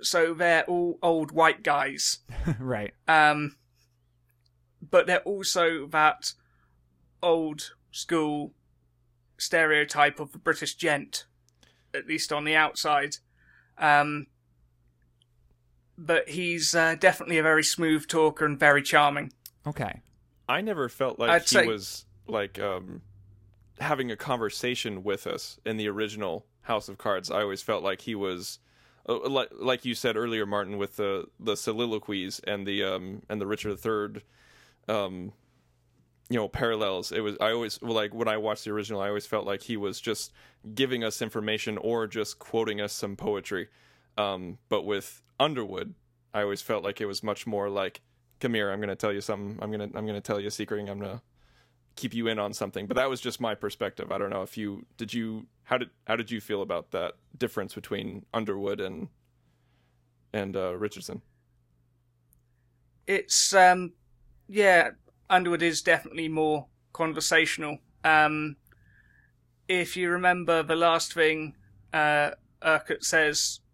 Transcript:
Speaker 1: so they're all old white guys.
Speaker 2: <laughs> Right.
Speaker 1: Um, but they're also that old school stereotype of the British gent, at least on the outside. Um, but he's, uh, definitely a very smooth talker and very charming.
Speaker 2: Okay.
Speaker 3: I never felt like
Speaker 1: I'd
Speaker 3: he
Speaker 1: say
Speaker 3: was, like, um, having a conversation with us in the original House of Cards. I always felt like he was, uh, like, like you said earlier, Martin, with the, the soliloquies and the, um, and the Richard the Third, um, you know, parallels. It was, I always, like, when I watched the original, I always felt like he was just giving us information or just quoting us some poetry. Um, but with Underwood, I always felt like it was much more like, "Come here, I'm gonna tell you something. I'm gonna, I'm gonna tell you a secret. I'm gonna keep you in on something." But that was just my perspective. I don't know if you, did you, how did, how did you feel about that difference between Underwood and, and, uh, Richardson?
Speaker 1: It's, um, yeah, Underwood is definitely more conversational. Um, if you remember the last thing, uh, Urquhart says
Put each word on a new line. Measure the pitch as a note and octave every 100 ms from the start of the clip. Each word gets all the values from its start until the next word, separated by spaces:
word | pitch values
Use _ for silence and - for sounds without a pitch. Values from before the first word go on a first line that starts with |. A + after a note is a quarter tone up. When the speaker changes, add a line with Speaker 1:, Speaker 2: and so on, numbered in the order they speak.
Speaker 1:
so | - F3 E3 E3
they're | F3 E3 -
all | F3 F3 E3
old | F3 E3 D3+
white | D3+ D#3+ -
guys. | D#3+ C#3+ C#3 C#3 - - - -
Speaker 2:
<laughs> | - A2+
Right. | C3 A2 G#2 - -
Speaker 1:
Um, | D#3 D3+ D3+ D3 - _ _ _ _ _ _ _ _ _ _ _ - D#3
but | F3+ F3
they're | F3+
also | - G3+ F#3+ F3+ E3 D#3+ C#3+
that | D#3 D3+ - - - _ _ _ _ _ _ _ -
old | F3 E3 D#3 D3+ - - _
school | - - E3+ D3+ D3 D3 _ _ _ _ _ _ _ _ -
stereotype | - E3 D#3 D3+ D3 D3 D3 C#3+
of | D3
the | -
British | - D#3 D3 -
gent, | E3 D3 - - - _ _ _ _ _ _
at | C#3 B2
least | D#3 -
on | D3
the | D3+
outside. | D#3 D3+ - D#3+ D3 C#3+ - _ _ _ _ _ -
Um, | D3+ D3 D3 D3 C3+ _ _ _ _ _ _ _ _ _ _ _ _ _ _ _ _ -
but | D#3+ E3 -
he's, | E3 F3+ E3+ D3+ E3+
uh, | E3 D#3+
definitely | F#3 F3 - E3
a |
very | D#3 D#3
smooth | D3+ - D#3+ D#3 -
talker | E3 D#3 D3+ D#3
and | C#3+
very | D3 C#3+
charming. | C#3 D3+ D3 C#3+ C3+ - - _ D3
Speaker 2:
Okay. | D3 G#2+ - _ _ _ _ -
Speaker 3:
I | D3
never | G#3+ F3 B2
felt | - C3 -
like | A#2
Speaker 1:
I'd | E3+
Speaker 3:
he | -
Speaker 1:
say | G3+ B2
Speaker 3:
was, | G#2+ F#2+ - - - -
like, | A2 G2 G2+
um, | G2+ F#2 F#2 F2 - - - - - _ _ -
having | C#3 C#3+ B2
a | G#2+
conversation | - B2 G#2+ - B2 B2 A2+ F#2+
with | G2+ G2 -
us | - - - A2
in | A2
the | G#2
original | G2+ G#2+ G#2+ G2 E2 - _
House | - A2 -
of | G2
Cards. | A2 F#2+ F#2
I | G2+
always | G#2 G2
felt | - G2+
like | F#2+ F#2+
he | -
was, | G#2+ F#2+ F2+ F2+ - _ _ _ _ -
uh, | A#2+ C3
like, | C3+ - -
like | A#2+ B2 B2+
you | A2+
said | B2 G#2+
earlier, | A#2+ A2+ G2+
Martin, | G2+ F#2+ G2+
with | G2+ -
the, | G2+ G2 - -
the | G#2+ G2+
soliloquies | - A2 A#2+ G#2+ - G2 F#2 - G2
and | G2+ G2
the, | G2+
um, | F#2+ F#2 F#2 G2+ -
and | G#2+
the | G2+
Richard | G#2+ G#2+
the | F#2+
Third, | A2+ G#2+ G#2 G#2 - _ _ _ _ _ -
um, | G#2+ G2 F#2 F#2 - _ _ _ _ _ _ _ _ -
you | A#2+
know, | G#2
parallels. | - A#2 A2 G#2 F#2 F2
It | -
was, | G#2+ G#2
I | A2
always, | A#2 A2 -
like, | A#2 A2+ G#2
when | A2+ A2+
I | G#2+
watched | G#2+ G#2 G#2+
the |
original, | G#2 G#2 G#2
I | G2
always | G#2 -
felt | G#2+ F#2+
like | G2
he | - A2
was | G2+ F2+
just | - F2 - _ - _ G#2+
giving | G#2+ C3 B2+
us | A2 -
information | A2+ A#2 G#2+ G#2+ A#2 G#2+
or | A2 A#2 A2
just | A2+ G#2 -
quoting | - A2+ A2 G#2
us | G#2
some | - G#2 G2
poetry. | G#2+ G2+ - F#2 E2 _ _ _ _ -
Um, | G2+ F#2+ F2+ - -
but | G#2 F2
with | G2 - - _ -
Underwood, | D3 C3+ G#2 F#2 - F3 _ _ _
I | G#2+
always | G#2 G2+
felt | - G#2+
like | G2 G2
it | G#2
was | G2
much | G#2+ G2+ A#2
more | G#2 G2+
like, | G2 F#2+ - _ _ _ -
"Come | C3 A2+
here, | G2+
I'm | G2
gonna | G2+ F#2+
tell | G#2+
you | G2+
something. | - G#2 G2+ A2
I'm | G#2+
gonna, | G#2+ G#2
I'm | - G#2+
gonna | G#2
tell | - G2+
you | G2+
a |
secret. | - A2 G#2 G2+
I'm | G2+
gonna | G2+ A#2 - _ _ _ _ _ _ -
keep | B2 A#2
you | A2+
in | G#2+
on | G#2
something." | - G2 F#2+ G2+
But | B2
that | C3
was | B2+
just | B2 -
my | A#2
perspective. | G#2 G#2 - G2+ - F#2
I | G2
don't | G2+
know | G2
if | F#2 -
you, | G#2 G2+ - -
did | A2
you, | A#2+ A2+ A2 - _
how | - B2+
did, | A#2+ _ -
how | A2+
did | A2+
you | A2+
feel | - G2+
about | F#2+ E2+ -
that | F2+ F2 - _ -
difference | A#2+ - G2 -
between | - G#2 G#2 F#2+ -
Underwood | A#2 G#2 G2 G2 G2+
and, | F#2+ F#2+ - _ _ _ _ _ _ _ _ _ _ _ _
and, | G#2+ G2 F#2+
uh, | F#2 F2+
Richardson? | G#2 F#2+ - F#2+ - _ _ _ _ _ _ _ _ _ _ _ _ _ _ _ _ _ -
Speaker 1:
It's, | G3 - - -
um, | G3 F#3 F3+ F3 - _ _ _ _ -
yeah, | G3+ G3+ F3 A#2 - _ _ -
Underwood | F#3 F3 E3+
is | E3+ D3+
definitely | F3+ D#3+ - E3 D#3+
more | D#3 D#3 D3+ - _ _
conversational. | - D#3+ D#3 - E3 D#3 - D3+ D3+ _ _
Um, | D#3+ D#3 D3+ D3+ D3+ D3 _ _ _ _ _ _ _ _ _ _ -
if | F#3 E3+ F#3
you | F3+
remember | F3 F3+ F3+ E3+ E3
the | D#3 E3
last | E3+ E3 -
thing, | E3+ D#3 D#3 D#3 - - - -
uh, | D#3 D3+ D3 D3 - _ -
Urquhart | D#3+ D#3 - D#3+
says | - E3 D3+ D3 - - _